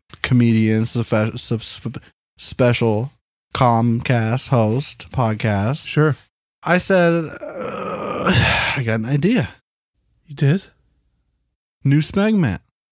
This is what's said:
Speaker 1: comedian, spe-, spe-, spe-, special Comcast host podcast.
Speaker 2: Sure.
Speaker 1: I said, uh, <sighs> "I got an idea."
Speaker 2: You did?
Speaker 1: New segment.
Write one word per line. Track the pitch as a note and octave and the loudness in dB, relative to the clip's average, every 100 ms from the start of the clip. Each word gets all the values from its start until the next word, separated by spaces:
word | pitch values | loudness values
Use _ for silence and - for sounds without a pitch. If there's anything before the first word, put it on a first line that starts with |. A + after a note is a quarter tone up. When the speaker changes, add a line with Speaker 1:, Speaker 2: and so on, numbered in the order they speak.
| _ - | _ -12
Speaker 1:
comedian, | - B2+ A#2 A2 A2 A2 A2 | 0 2 4 4 2 0 -2
spe-, | B2 A2+ A2 G#2+ A#2+ | -4 -2 0 -2 -4
spe-, | - A2+ | -6 -6
spe-, | - - A#2+ - - _ _ - | -6 -10 -10 -12 -18 _ _ -12
special | - - B2 A#2+ A#2 G#2+ C3+ _ _ _ _ | -8 0 2 2 2 0 -4 _ _ _ _
Comcast | - B2+ A#2 A#2 A2+ - B2 A2 B2 - | 2 4 4 2 0 0 0 0 -2 0
host | B2+ G#2+ A#2 D3 - - | 2 2 0 -4 -10 -10
podcast. | - A#2 G#2+ A#2 G2+ G#2 D3 - | -2 -2 -2 -2 0 -2 -4 -4
Speaker 2:
Sure. | - D3+ C3+ _ _ _ _ | 0 0 0 _ _ _ _
Speaker 1:
I | - F3+ | -2 0
said, | - F#3+ E3+ E3+ | 2 2 4 2
uh, | D#3 - | -2 -10
<sighs> | - - - - - - - - - B2 - - - - | -14 -12 -10 -8 -8 -6 -6 -4 2 2 2 0 -2 -2
"I | |
got | A#2 A2+ | -2 -2
an | A2+ | 0
idea." | C#3+ E3 A#3+ A#2 - _ _ _ _ _ _ - | 0 2 2 -2 -6 _ _ _ _ _ _ -16
Speaker 2:
You | |
did? | C#3 C#3+ F3+ - _ _ _ _ _ _ _ _ _ _ _ | -2 0 0 -2 _ _ _ _ _ _ _ _ _ _ _
Speaker 1:
New | C#3 C#3+ | 2 2
segment. | D3+ G3 G#3 A3 D3 F2+ _ _ _ | 2 0 2 2 0 -2 _ _ _